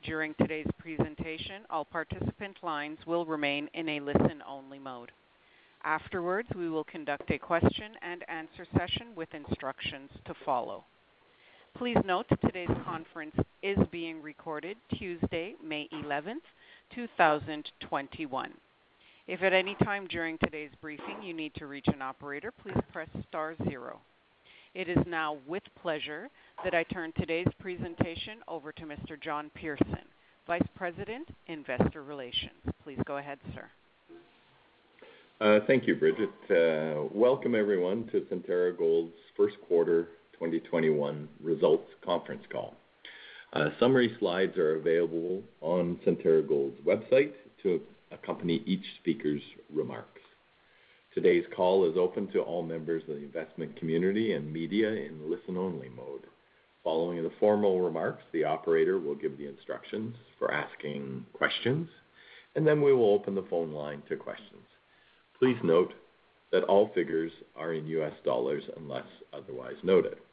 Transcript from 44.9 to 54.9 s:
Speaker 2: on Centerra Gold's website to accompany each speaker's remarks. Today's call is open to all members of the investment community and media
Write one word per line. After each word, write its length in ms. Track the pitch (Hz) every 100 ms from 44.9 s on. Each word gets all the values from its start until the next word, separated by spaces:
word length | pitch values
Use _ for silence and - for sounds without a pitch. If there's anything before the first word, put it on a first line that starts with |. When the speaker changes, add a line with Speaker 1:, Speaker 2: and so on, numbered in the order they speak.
| 82 85 82 85 92 101 _
Speaker 2:
on 400 | 78 90 87 85 -
Centerra 400 | 85 87 80 73
Gold's 320 | 73 69 65 71
website 460 | 107 113 131 147 - - _
to 200 | 98 85 - - _
accompany 500 | - - 85 87 85 -
each 200 | 92 - -
speaker's 400 | - 76 76 73 69 - -
remarks. 340 | 76 65 60 - - - _ _ _ _ _ _ _ _
Today's 300 | - 87 87 -
call 380 | - 90 98 90
is 60 | 82
open 300 | 90 - 98
to 80 | 101
all 240 | - 85
members 400 | 85 82 78 82
of 120 | 78 73
the 80 |
investment 520 | 71 82 78 - 78 -
community 560 | 82 82 92 101 113
and 180 | 82 73
media 420 | 80 82 101 107